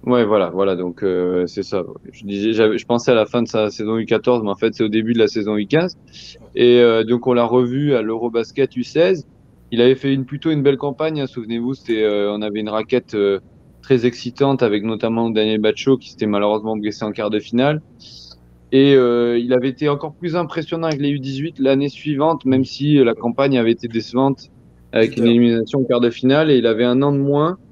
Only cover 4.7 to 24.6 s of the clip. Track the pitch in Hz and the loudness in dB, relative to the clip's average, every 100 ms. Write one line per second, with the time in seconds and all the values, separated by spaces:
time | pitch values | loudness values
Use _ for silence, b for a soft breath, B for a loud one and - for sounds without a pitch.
4.7 | 110 110 107 110 117 107 113 104 104 104 | -2 -2 -2 -2 0 0 0 -4 -4 0
5.7 | 151 175 - _ B B B - - 120 | 0 0 -8 _ B B B -12 2 4
6.7 | 123 117 113 110 120 127 123 117 123 123 | 6 6 4 0 0 0 0 2 2 0
7.7 | 131 147 127 110 113 117 117 113 - 131 | -2 0 0 -2 -4 -4 -4 -4 -2 -4
8.7 | 127 120 151 175 180 - _ _ _ _ | -2 -4 0 2 0 -6 _ _ _ _
9.7 | 117 120 135 139 139 131 147 165 151 139 | 2 4 4 0 -2 -4 -6 -2 2 2
10.7 | 135 143 127 156 156 131 123 110 117 120 | 0 -4 -4 -4 -4 -6 -8 -6 -6 -4
11.7 | 135 - 110 107 104 101 104 107 104 107 | -8 -4 0 0 0 -2 -4 -6 -6 -4
12.7 | 107 107 127 - 107 101 98 - - - | -6 -2 -4 -2 -2 0 -2 -6 -20 -20
13.7 | _ - 127 120 - 123 - 139 131 117 | _ -2 0 0 -4 -12 -2 0 2 0
14.7 | 104 110 110 117 113 117 110 107 107 107 | 0 -2 -4 -2 -2 -2 0 0 0 0
15.7 | 104 - 127 - - 107 101 104 107 110 | 0 0 0 -2 -6 -2 0 0 -2 -4
16.7 | 110 104 101 110 101 104 107 - 117 135 | -6 -6 -6 -8 -6 -4 -4 -4 0 0
17.7 | 151 - _ B B B - _ _ _ | -2 -8 _ B B B -20 _ _ _
18.7 | 135 139 135 123 120 120 120 120 127 131 | 4 6 6 4 2 0 0 0 0 0
19.7 | 127 147 143 156 151 170 170 165 170 151 | -4 -2 -2 -6 -10 -6 -4 -4 -8 -6
20.7 | 165 165 143 143 143 131 135 156 160 135 | -4 -4 -2 -2 -4 -6 -8 -8 -2 2
21.7 | 135 143 - 147 139 156 156 131 131 135 | 2 0 -6 -6 0 0 0 0 0 0
22.7 | - 143 147 117 113 120 117 139 131 113 | -4 2 4 4 2 -4 0 0 2 2
23.7 | 117 120 113 113 120 139 135 - _ | 0 -2 -6 -4 -2 0 -2 -10 _